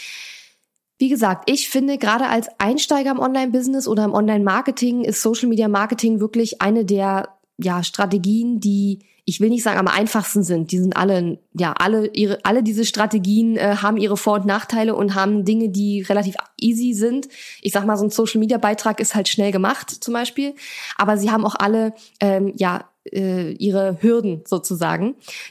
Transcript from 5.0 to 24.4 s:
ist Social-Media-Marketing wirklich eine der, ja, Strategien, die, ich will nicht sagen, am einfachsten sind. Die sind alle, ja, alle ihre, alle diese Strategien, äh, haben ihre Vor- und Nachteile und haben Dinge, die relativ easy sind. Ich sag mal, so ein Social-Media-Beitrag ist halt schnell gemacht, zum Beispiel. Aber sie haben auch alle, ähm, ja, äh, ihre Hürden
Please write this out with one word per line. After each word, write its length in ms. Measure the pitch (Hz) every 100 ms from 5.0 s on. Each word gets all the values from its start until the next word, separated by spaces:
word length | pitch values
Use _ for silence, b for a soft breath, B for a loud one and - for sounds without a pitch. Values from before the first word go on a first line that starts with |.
ist 200 | 233 208
Social-Media-Marketing 1000 | 220 226 247 220 214 202 214 220 226 220
wirklich 400 | 214 233 226 -
eine 240 | 190 226
der, 460 | 196 196 196 196 - - _ -
ja, 260 | 180 180
Strategien, 800 | 170 - 196 196 180 214 240 233
die, 380 | 202 202 202 196 b b
ich 160 | b 170
will 80 | 214
nicht 140 | 240
sagen, 160 | 226 185
am 100 | 190
einfachsten 540 | 185 214 226 190 208
sind. 300 | 175 170 165
Die 60 | 180
sind 200 | 185 -
alle, 400 | 185 190 175 - _
ja, 180 | - 175
alle 360 | - 185 220 214
ihre, 320 | - 208 202
alle 180 | 185 233
diese 220 | 220 214
Strategien, 720 | 226 - 214 214 185 214 226 220
äh, 200 | 202 202
haben 160 | 196 220
ihre 220 | 202 196
Vor- 160 | -
und 100 | 208
Nachteile 500 | 196 202 - 233 220
und 200 | 220 202
haben 320 | 196 196 208 190
Dinge, 240 | 220 226
die 320 | 190 202 202
relativ 320 | 190 202 196 - - -
easy 340 | 226 226 247
sind. 360 | 208 226 262 277 B B B
Ich 100 | 196
sag 140 | 202 202
mal, 100 | 214
so 80 |
ein 60 | 208
Social-Media-Beitrag 920 | - 220 220 214 233 208 214 220 214
ist 140 | 208
halt 140 | 214 190
schnell 240 | - 202
gemacht, 520 | 190 190 269 - -
zum 80 | -
Beispiel. 420 | 233 240 - 277 285 B B B B
Aber 180 | 202 214
sie 140 | 202
haben 160 | 220 208
auch 100 | 208
alle, 360 | 202 220 220 220 B B
ähm, 320 | 202 196 196 -
ja, 280 | 185 175 - _ -
äh, 420 | - 190 185 165
ihre 500 | - 202 196 196 170
Hürden 400 | 220 233 208 165